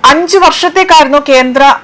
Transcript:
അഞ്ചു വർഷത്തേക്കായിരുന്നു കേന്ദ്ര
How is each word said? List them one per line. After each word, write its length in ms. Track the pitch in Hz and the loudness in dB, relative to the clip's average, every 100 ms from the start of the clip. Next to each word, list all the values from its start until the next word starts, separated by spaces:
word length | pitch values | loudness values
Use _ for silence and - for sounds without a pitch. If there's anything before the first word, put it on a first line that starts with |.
| 254 | 0
അഞ്ചു 260 | 294 349 392 349 | -2 -2 0 0
വർഷത്തേക്കായിരുന്നു 720 | - 349 349 370 320 277 285 285 | 0 -4 -2 2 2 2 0 0
കേന്ദ്ര 300 | 262 254 254 277 - | 0 0 0 0 0